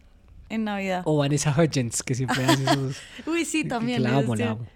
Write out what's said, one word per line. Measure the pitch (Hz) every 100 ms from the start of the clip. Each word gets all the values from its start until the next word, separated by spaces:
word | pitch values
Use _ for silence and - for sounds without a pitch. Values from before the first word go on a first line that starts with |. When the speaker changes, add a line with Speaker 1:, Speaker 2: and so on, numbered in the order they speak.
| - - - - -
Speaker 1:
en | 220
Navidad? | 214 202 196 180
Speaker 2:
O | 170 151
Vanessa | 143 147 151 135
Hudgens, | 160 143 117 -
que | -
siempre | 123 127 -
hace | 127 143 135
sus | 156 135 135 -
Speaker 1:
<laughs> | - -
Uy, | 339
sí, | 311 311
Speaker 2:
que | 156
Speaker 1:
también, | 240 233 240
Speaker 2:
la | 123 135
amo, | -
Speaker 1:
este | 110 113
Speaker 2:
la |
amo. | 110 117